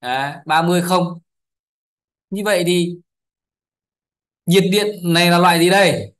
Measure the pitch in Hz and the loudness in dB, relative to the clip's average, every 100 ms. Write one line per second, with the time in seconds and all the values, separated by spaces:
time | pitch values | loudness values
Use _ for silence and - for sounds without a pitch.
0 | 123 131 139 143 - 156 170 180 175 185 | -6 -6 -6 -10 -2 0 2 0 0 -2
1 | 175 - _ _ _ _ _ _ _ _ | -2 -8 _ _ _ _ _ _ _ _
2 | _ _ _ 190 202 190 175 180 175 175 | _ _ _ -6 -2 -2 0 0 -2 -6
3 | _ _ _ _ _ _ _ _ _ _ | _ _ _ _ _ _ _ _ _ _
4 | _ _ _ _ - 185 175 196 208 202 | _ _ _ _ 0 2 2 0 -2 -6
5 | 175 170 175 175 180 170 170 190 185 139 | -2 2 4 4 4 2 2 4 2 0
6 | 104 _ | -8 _